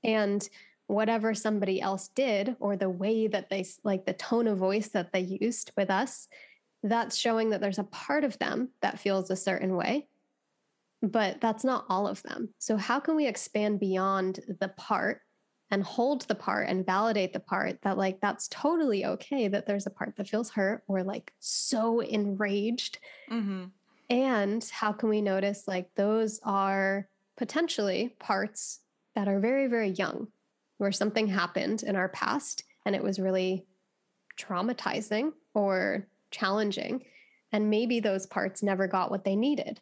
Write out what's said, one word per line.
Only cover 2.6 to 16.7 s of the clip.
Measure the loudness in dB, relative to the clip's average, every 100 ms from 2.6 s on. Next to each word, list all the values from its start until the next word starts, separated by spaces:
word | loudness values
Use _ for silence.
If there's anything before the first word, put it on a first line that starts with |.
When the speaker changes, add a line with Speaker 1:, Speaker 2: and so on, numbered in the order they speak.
Speaker 1:
or | -2 0
the | 0
way | 0 0 2 2
that | 0 -2
they | -4
s-, | -4 -4
like, | 0 0 -2
the |
tone | -4 0 2 2
of | 2
voice | 2 2 0
that | -2 0
they | -2
used | -2 0 0 -2 -4 -2
with | 2
us, | 2 0 -4 -10 -16 -20 _ _ _
that's | 0 0 0 0
showing | 2 2 2
that | 0
there's | 0 -2
a |
part | -6 -8 -2 0
of | 0 0
them | -2 0 -4 _
that | -4 0
feels | 0 0 0
a | -2
certain | 0 0 0 0
way, | 0 -2 -4 _ _ _ _ _ _ _ _ _
but | 0 2 2 0
that's | -2 0
not | 0 0 0
all | 0 0
of | -4
them. | -8 -8 -8 _
So | -2 -2
how | 2 0
can | 2 2
we | 2
expand | 0 -2 0 0 2
beyond | 2 2 2 2 0 -2 -8 -6
the | -6
part | -6 -2 0 0 -4 _ _ _ _ _
and | -2
hold | -2 0 0 0
the | -2
part | -4 0 0
and | 0